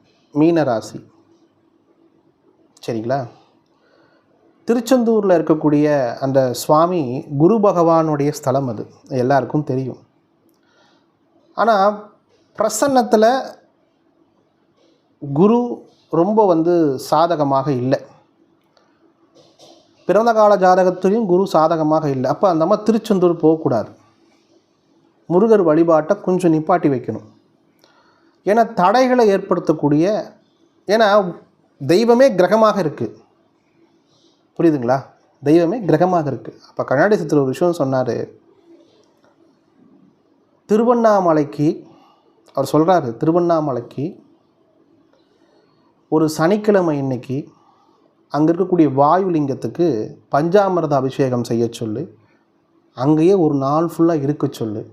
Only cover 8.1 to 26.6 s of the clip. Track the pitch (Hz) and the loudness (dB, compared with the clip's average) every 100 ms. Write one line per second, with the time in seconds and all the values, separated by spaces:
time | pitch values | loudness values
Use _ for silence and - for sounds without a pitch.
8.1 | 147 143 143 135 135 135 110 - _ - | -2 -2 -4 -4 -2 -4 -8 -12 _ -8
9.1 | 135 123 139 123 151 147 131 131 - _ | -4 0 0 0 -4 -4 -4 -6 -12 _
10.1 | _ _ _ _ _ _ _ _ _ _ | _ _ _ _ _ _ _ _ _ _
11.1 | _ _ _ _ - 208 208 202 208 - | _ _ _ _ -4 0 2 0 -2 -10
12.1 | _ _ _ _ - 214 214 285 262 214 | _ _ _ _ -6 -4 -2 0 0 2
13.1 | 220 220 262 247 - _ _ _ _ _ | 2 2 0 -4 -16 _ _ _ _ _
14.1 | _ _ _ _ _ _ _ _ _ _ | _ _ _ _ _ _ _ _ _ _
15.1 | _ 143 139 208 240 240 - - _ _ | _ -6 0 2 0 -2 -10 -16 _ _
16.1 | 156 180 214 202 165 165 175 156 127 - | -2 0 2 2 2 2 2 0 -2 -2
17.1 | 156 170 165 139 135 135 131 127 135 - | 0 0 0 0 0 -2 -2 -2 -4 -6
18.1 | - _ _ _ _ _ _ _ _ _ | -20 _ _ _ _ _ _ _ _ _
19.1 | _ _ _ _ _ - _ _ _ - | _ _ _ _ _ -20 _ _ _ 0
20.1 | 185 233 220 208 202 180 180 185 180 190 | 2 2 4 4 6 6 4 4 0 0
21.1 | 220 208 175 190 165 160 165 156 156 151 | 0 2 0 2 2 2 0 0 0 -2
22.1 | 131 127 143 202 160 165 208 208 220 - | -2 -4 0 0 0 0 0 0 -2 0
23.1 | 196 175 165 156 160 - 117 98 - _ | 0 2 2 0 0 0 -4 -4 -12 _
24.1 | _ _ _ _ _ _ _ _ _ _ | _ _ _ _ _ _ _ _ _ _
25.1 | _ - 175 226 214 165 151 165 156 151 | _ -2 0 4 4 4 2 4 2 0
26.1 | 202 - 185 175 156 | -4 -2 0 2 0